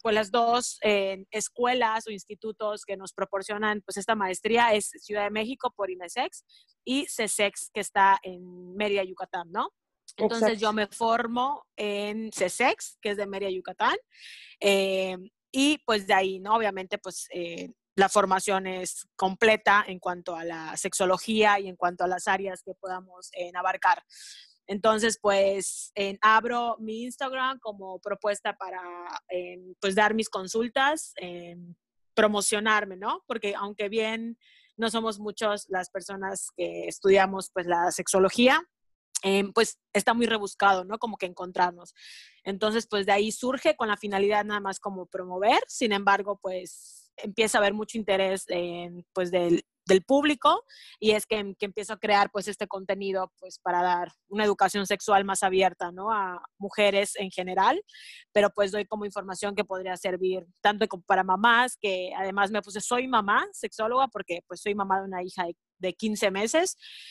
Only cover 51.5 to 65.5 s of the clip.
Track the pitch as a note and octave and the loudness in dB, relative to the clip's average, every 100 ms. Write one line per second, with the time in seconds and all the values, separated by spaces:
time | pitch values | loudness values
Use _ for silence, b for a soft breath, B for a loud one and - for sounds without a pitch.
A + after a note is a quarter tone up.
51.5 | F#3+ G#3 G3 G3+ G#3+ G#3+ G3+ G3+ G#3 F#3+ | -6 -8 -8 -8 -6 2 2 2 0 -6
52.5 | G3 G3+ G3 F#3+ G3 G3 F#3+ F#3 _ F#3 | -6 -6 -6 -6 -4 -2 -2 -4 _ -20
53.5 | - - F3 F3+ F3 F3 - _ G3+ G#3+ | -8 -2 0 2 0 -2 -10 _ 0 2
54.5 | G3 F#3+ G#3 F#3+ G3+ - G3+ G3 G3 G3 | 4 2 2 0 -2 4 4 4 0 2
55.5 | F#3 F#3+ F3 F3+ F3+ G3+ A3 F#3+ F3+ - | 4 4 2 -6 -4 -2 -2 -2 -6 -12
56.5 | _ G3 - G#3 G3 G3+ - F#3+ - F#3 | _ -6 2 4 4 0 -4 -6 -6 -4
57.5 | F#3 G3+ D#4+ - B B B B - G3+ | 2 2 2 -4 B B B B 2 4
58.5 | G3+ G3+ G#3 G3+ G#3+ G#3 G3+ F#3+ F#3 G3+ | 2 0 0 -4 -6 -6 -8 -8 -6 -4
59.5 | G3+ G3 F#3+ F#3 F3+ G3+ F3+ F#3 F#3 F3 | -4 -4 -6 -6 -6 -4 -2 -2 -2 -6
60.5 | _ G#3 G#3 G#3 F#3 - F#3+ F#3 F#3 A#3 | _ 0 2 -2 -4 0 2 4 4 4
61.5 | A#3 B3+ - G#3 F#3 F#3 F#3+ F#3+ G3 G3 | 4 2 -2 -4 -4 -4 -4 -4 0 0
62.5 | G#3+ G3+ G3+ - B3 B3+ B3 G3+ A3 G4 | -2 -4 -8 -2 -2 0 0 2 2 0
63.5 | - A3 - A3 B3 C4 - F#3+ F3 - | -6 -10 -4 -2 2 0 -2 -6 -8 -8
64.5 | F3 - G#3 G3 F#3+ G3 F#3 F3+ F#3 F3 | -8 -4 -2 0 0 -2 -6 -6 -4 -6